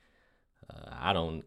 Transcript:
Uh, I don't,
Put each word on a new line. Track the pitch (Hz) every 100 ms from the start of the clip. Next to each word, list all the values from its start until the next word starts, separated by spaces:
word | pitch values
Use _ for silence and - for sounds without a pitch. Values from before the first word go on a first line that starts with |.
| _ _ _ _ _ _ -
Uh, | - -
I | 123 98
don't, | 95 82 80